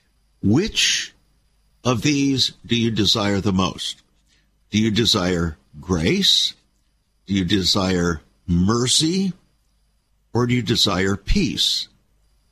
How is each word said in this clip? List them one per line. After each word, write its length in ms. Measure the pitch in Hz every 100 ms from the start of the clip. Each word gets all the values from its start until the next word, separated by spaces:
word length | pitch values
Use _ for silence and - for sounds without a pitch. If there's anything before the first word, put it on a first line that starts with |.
| _ _ _ _
which 720 | 95 127 214 - - - - _ _ _ _ _ _ _
of 160 | 120 123
these 520 | 147 143 139 135 - -
do 120 | - 120
you 140 | 113
desire 520 | 110 95 117 101 101
the 100 | 104
most? 480 | 92 90 - - - _ _ _ _ _ _ _
Do 80 | 104
you 120 | 110
desire 680 | 107 110 110 90 87 85 80 _ 76
grace? 760 | 78 87 87 196 190 - - - _ _ _ _ _ _ -
Do 80 |
you 100 | 98
desire 760 | 87 104 87 - 92 90 87 80 - _ -
mercy? 840 | 87 95 117 123 - 160 190 196 - _ _ _ _ _ _ _ _ _
Or 140 | 113 123
do 80 |
you 80 | 123
desire 540 | 117 131 - 90 98 98
peace? 720 | - 208 143 - - - - _ _ _ _ _ _